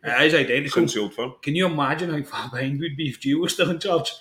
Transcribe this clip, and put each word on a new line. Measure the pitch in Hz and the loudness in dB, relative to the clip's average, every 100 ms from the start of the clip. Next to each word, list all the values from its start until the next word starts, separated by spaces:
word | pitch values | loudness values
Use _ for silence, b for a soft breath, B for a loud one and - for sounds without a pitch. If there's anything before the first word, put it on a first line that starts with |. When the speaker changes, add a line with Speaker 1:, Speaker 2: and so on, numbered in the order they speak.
Speaker 1:
It | 117 123 156 | -2 4 4
is | |
identical. | 160 120 127 143 - | 4 2 0 0 2
Speaker 2:
Since | - 107 | 2 2
the | |
Old | 101 | -4
Firm. | - 127 - | -4 -8 -6
Speaker 1:
Can | - 160 | -2 0
you | 185 | 2
imagine | 156 135 151 175 | 2 0 0 -2
how | 151 | -4
far | 135 - 127 | -4 -8 -8
behind | 127 135 143 | -4 -4 -2
we'd | 165 139 | -4 -4
be | 151 | -6
if | 120 | -4
Gio | 139 151 | 0 2
was | 185 | 2
still | - 175 | 2 0
in | 165 | 0
charge? | 202 170 - - | 0 0 0 -10